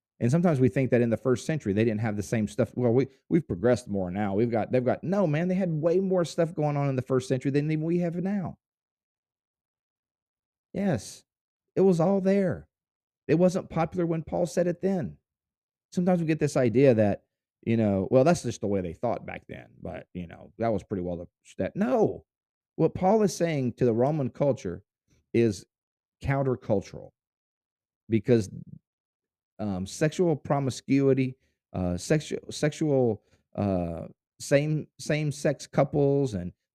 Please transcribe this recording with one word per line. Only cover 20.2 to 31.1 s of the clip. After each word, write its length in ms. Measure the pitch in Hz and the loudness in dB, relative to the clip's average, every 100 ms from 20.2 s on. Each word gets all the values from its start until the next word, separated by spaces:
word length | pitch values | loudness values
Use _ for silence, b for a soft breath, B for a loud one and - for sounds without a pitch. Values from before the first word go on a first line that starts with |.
| 85 | -12
know, 240 | 76 85 - | -16 -16 -6
that 140 | 113 | -2
was 120 | 101 | -2
pretty 200 | - 98 | -4 -6
well 140 | 90 85 | -6 -8
the 100 | 82 _ | -12 _
stat-, 320 | _ - 95 - | _ -8 -6 -2
no. 480 | 233 240 147 87 - _ _ _ _ - | 0 2 0 -2 -14 _ _ _ _ -2
What 180 | 160 - | -2 0
Paul 280 | 185 220 | 2 4
is 120 | 208 - | 2 0
saying 380 | 170 151 123 | -2 0 -2
to 120 | - 123 | 2 2
the 80 | |
Roman 360 | 113 131 156 123 | 4 2 0 -2
culture 540 | - 143 - 95 90 - _ _ _ _ | 0 0 0 -4 -10 -14 _ _ _ _
is 320 | 113 117 101 - _ _ _ _ _ | 2 2 0 -8 _ _ _ _ _
countercultural 880 | - 139 135 120 - 101 - - 50 _ _ _ _ _ _ _ _ _ - | -2 0 0 -2 0 -2 -2 -14 -18 _ _ _ _ _ _ _ _ _ -2
because, 400 | 110 117 117 98 - - - _ _ _ _ _ _ _ - | 0 4 2 2 -8 -16 -20 _ _ _ _ _ _ _ -10
um, 260 | 104 92 95 | -6 -6 -6
sexual 500 | - 156 - 175 143 | -2 -2 0 0 0
promiscuity, 1000 | - 139 135 - - 135 139 | -2 -2 -2 -6 -2 2 4